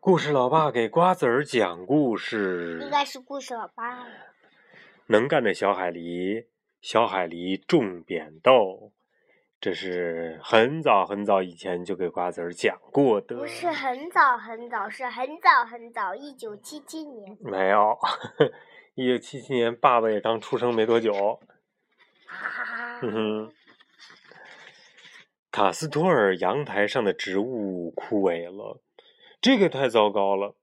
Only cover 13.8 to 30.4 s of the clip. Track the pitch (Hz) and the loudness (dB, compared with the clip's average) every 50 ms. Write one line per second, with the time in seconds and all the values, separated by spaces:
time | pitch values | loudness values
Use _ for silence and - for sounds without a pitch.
13.8 | 277 269 247 262 285 349 359 359 311 269 247 233 208 226 226 226 240 240 240 220 | -4 -6 -6 -6 -10 -4 2 4 4 4 4 0 -4 -12 -14 -14 -12 -8 -6 -6
14.8 | 196 220 214 - 262 247 226 233 254 269 302 330 - 370 311 262 240 226 233 240 | -6 -6 -8 -8 -10 -10 -6 -6 -8 -8 -8 0 4 6 6 6 4 0 -6 -16
15.8 | 233 233 233 233 208 185 185 226 277 294 269 254 - 220 208 202 _ - 302 302 | -18 -12 -8 -6 -4 -4 -6 -8 -10 -14 -16 _ -14 -14 -14 -14 _ -16 -16 -16
16.8 | 285 - - 320 311 294 269 226 202 190 214 _ - 135 101 95 95 95 98 104 | -16 -14 -14 -12 -12 -12 -14 -18 -18 -18 -20 _ -10 -6 -2 0 2 4 4 4
17.8 | 104 107 117 - - - - - - - - - 151 127 - - - _ - - | 4 4 2 0 -2 -4 -4 -4 -10 -14 2 2 2 2 2 -8 -20 _ -20 -20
18.8 | _ _ _ - 131 127 123 120 - - - 139 120 - 139 123 117 117 117 120 | _ _ _ -4 0 0 0 0 -2 -10 -16 -16 -10 -4 -2 0 0 0 -2 2
19.8 | - 139 123 117 113 113 107 104 98 113 113 110 107 - - 120 120 123 120 113 | 4 4 6 6 4 2 0 0 0 0 -2 -2 -2 -4 -4 -2 0 0 2 2
20.8 | 110 113 113 117 117 110 101 98 101 104 117 - _ _ _ _ _ _ _ _ | 2 4 2 2 2 2 0 0 0 -2 -2 -4 _ _ _ _ _ _ _ _
21.8 | _ _ _ _ _ _ _ _ _ - - - - - - - - - - - | _ _ _ _ _ _ _ _ _ -18 -16 -10 -10 -10 -8 -8 -10 -10 -10 -10
22.8 | 240 240 240 - - 117 104 110 110 107 107 107 110 113 - _ _ _ - _ | -10 -12 -10 -8 -8 -6 -4 -2 -2 -2 -2 -4 -6 -10 -16 _ _ _ -20 _
23.8 | _ _ _ _ - - - _ _ _ - - - - - - - - _ _ | _ _ _ _ -20 -20 -20 _ _ _ -20 -20 -20 -20 -20 -20 -20 -20 _ _
24.8 | _ _ _ - - - - - - _ _ _ _ _ - - 104 95 87 - | _ _ _ -20 -20 -20 -20 -20 -20 _ _ _ _ _ -2 2 2 2 2 0
25.8 | 156 156 - 151 165 190 170 131 107 98 92 85 95 90 104 139 147 131 101 101 | -8 -4 -2 0 2 4 4 4 4 4 2 2 0 0 0 0 -4 -4 -2 0
26.8 | 101 104 - 135 113 98 90 - - - 92 98 104 123 131 117 104 98 92 90 | 0 0 0 0 0 0 0 -2 -6 -4 -2 -2 -2 -2 -4 -6 -6 -6 -6 -6
27.8 | 85 85 - - - - 113 104 95 92 85 82 85 87 95 98 107 107 - - | -8 -8 -8 -10 -8 -4 -2 0 2 2 0 0 -6 -10 -12 -14 -14 -14 -14 -16
28.8 | _ _ _ - _ _ _ _ _ - - _ - 233 269 233 196 160 - 131 | _ _ _ -20 _ _ _ _ _ -20 -14 _ 4 4 6 6 4 2 2 0
29.8 | 139 127 110 117 104 104 98 104 98 98 98 98 | -2 2 4 4 4 4 2 0 0 0 0 0